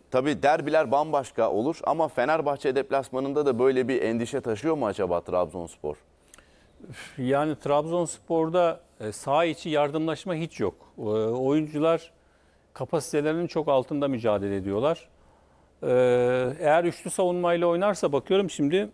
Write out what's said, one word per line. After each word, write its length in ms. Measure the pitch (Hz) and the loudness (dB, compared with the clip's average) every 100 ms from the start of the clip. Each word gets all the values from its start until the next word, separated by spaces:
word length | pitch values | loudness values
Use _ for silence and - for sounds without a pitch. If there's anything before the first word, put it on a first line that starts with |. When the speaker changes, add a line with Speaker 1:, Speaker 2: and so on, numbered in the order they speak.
| - | -4
Speaker 1:
tabii 320 | 127 143 127 | 0 0 2
derbiler 480 | 139 160 143 156 135 | 2 2 2 0 2
bambaşka 580 | 139 156 147 123 - 110 | 0 0 -2 -2 0 0
olur 300 | 95 131 165 | 0 -2 -2
ama 240 | - 156 156 | -2 0 0
Fenerbahçe 680 | - 127 160 147 139 143 131 | 0 0 0 0 -2 0 0
deplasmanında 680 | 135 135 131 127 139 143 143 | 0 -2 -2 -4 -2 0 2
da 120 | 117 | 4
böyle 300 | 135 131 123 | 4 4 2
bir 140 | 131 | 0
endişe 380 | 110 113 117 131 | 0 0 -2 -4
taşıyor 340 | 123 107 160 | -4 -2 -2
mu 120 | 156 110 | 0 0
acaba 340 | 98 92 87 | 0 0 0
Trabzonspor? 760 | - 90 85 90 85 - 73 73 _ _ _ - - _ _ _ - 123 - - | 0 0 0 -4 -12 -10 -10 -10 _ _ _ -20 -20 _ _ _ -20 -18 -16 -6
Speaker 2:
Yani 380 | 127 139 156 143 | 0 0 0 -2
Trabzonspor'da, 1200 | 147 147 156 175 160 - - 165 160 180 170 160 _ - | 0 0 0 -2 -2 -6 -4 -2 0 2 2 0 _ -10
e, 120 | 107 | -10
saha 320 | - 139 147 | -6 -2 0
içi 240 | 170 151 170 | 0 -2 -2
yardımlaşma 680 | 147 147 156 160 156 190 | 0 0 0 -4 -4 -6
hiç 260 | 165 160 - | -6 -6 -4
yok. 140 | - - - - | -4 -6 -14 -10
E, 40 | |
oyuncular 1120 | 110 107 110 123 131 151 151 147 160 165 - _ _ _ _ _ _ | -2 0 0 0 0 0 0 0 0 0 -4 _ _ _ _ _ _
kapasitelerinin 720 | - 131 160 - 151 151 165 170 | -12 -4 -4 -2 -2 0 0 -2
çok 220 | 165 147 | -2 2
altında 400 | 135 127 147 139 | 2 2 -2 -2
mücadele 480 | 127 110 104 101 98 | 0 2 2 0 -2
ediyorlar. 520 | 95 101 143 170 - _ _ _ _ _ _ _ | -2 0 0 -2 -8 _ _ _ _ _ _ _
E, 60 | - 127 123 123 123 127 127 151 | 0 4 4 4 4 2 0 0
eğer 240 | 151 160 | 2 4
üçlü 260 | 175 - - | 2 -2 -6
savunmayla 560 | - 180 180 175 175 175 | 0 0 0 0 2 2
oynarsa 460 | 170 208 190 170 | 2 0 0 0
bakıyorum 380 | 139 - 190 190 | 0 0 0 0
şimdi 380 | - 147 185 208 | 0 0 0 -2